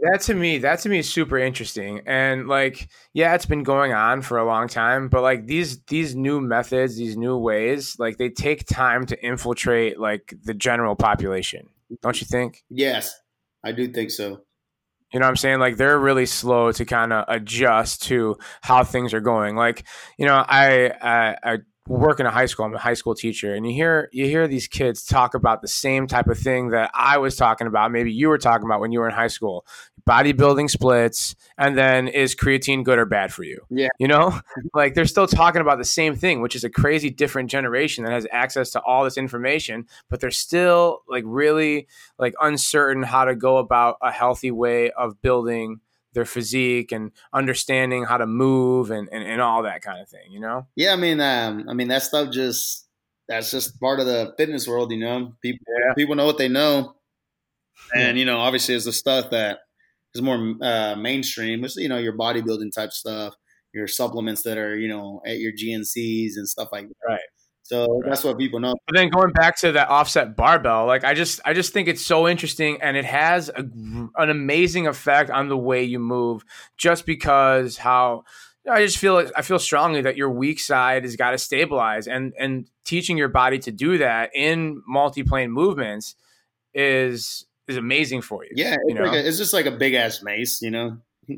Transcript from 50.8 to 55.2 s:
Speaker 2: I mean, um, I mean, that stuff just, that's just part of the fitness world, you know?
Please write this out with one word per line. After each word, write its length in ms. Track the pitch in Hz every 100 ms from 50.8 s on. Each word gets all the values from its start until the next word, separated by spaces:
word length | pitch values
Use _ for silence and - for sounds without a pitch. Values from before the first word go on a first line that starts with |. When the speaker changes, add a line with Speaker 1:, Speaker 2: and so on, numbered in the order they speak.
| 156
Speaker 2:
I 40 | 185
mean, 240 | 170 156
um, 460 | 139 123 113 104 110
I 60 |
mean, 140 | 123 123
that 140 | 135
stuff 300 | 135 151 139
just, 560 | 123 127 117 - - - _ _ _ -
that's 240 | 113 113
just 260 | 131 - -
part 200 | 131 139
of 60 | 127
the 280 | 120 110 -
fitness 300 | 156 143 120
world, 240 | 120 120
you 80 | 113
know? 360 | 117 123